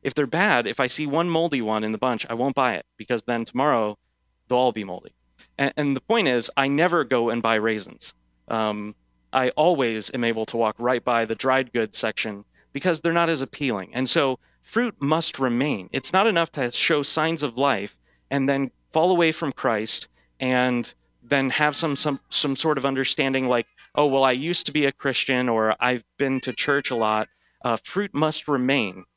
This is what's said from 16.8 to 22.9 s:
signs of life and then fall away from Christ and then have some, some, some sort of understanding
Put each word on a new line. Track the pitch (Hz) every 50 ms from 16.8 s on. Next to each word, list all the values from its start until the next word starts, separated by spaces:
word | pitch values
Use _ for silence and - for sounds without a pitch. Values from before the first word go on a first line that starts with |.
| - - 170 147 139
signs | - - - 156 160 165 160 143
of | 135 113 120
life | 135 139 131 101 101 104 - _ _ _ _ _ _ _
and | 135 139 135 135
then | 139 139 139 123 _ _ _ _ -
fall | 156 160 180
away | 190 170 170 160 156
from | - 170 147 127
Christ | - - 135 113 107 110 113 - - - - _ _ _ _ _ _
and | - 127 127 127 127 127 123 120 117 - - _ _ _ _ _ _
then | 120 139 139 135 135
have | 120 - 156 151 143
some, | - - 160 143
some, | 131 - 156 139 135 _ _
some | - - - 147 135
sort | 131 - 160 151 139
of | 127
understanding | 139